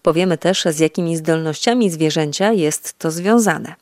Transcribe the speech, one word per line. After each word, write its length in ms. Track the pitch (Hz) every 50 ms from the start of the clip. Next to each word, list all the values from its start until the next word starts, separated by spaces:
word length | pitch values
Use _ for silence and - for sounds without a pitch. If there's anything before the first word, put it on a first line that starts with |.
Powiemy 360 | _ 170 156 165 185 185 165
też, 280 | 156 - 170 190 - -
z 140 | 180 151 151
jakimi 380 | 160 156 - - 175 165 165
zdolnościami 720 | 160 156 170 160 160 160 156 147 - - 254 240 247 226 190
zwierzęcia 640 | 165 156 160 156 151 165 156 147 143 - 190 214
jest 480 | 226 196 160 151 156 - - - - _
to 120 | - 160
związane. 600 | 160 170 175 202 226 240 220 196 160 156 - 151 160 _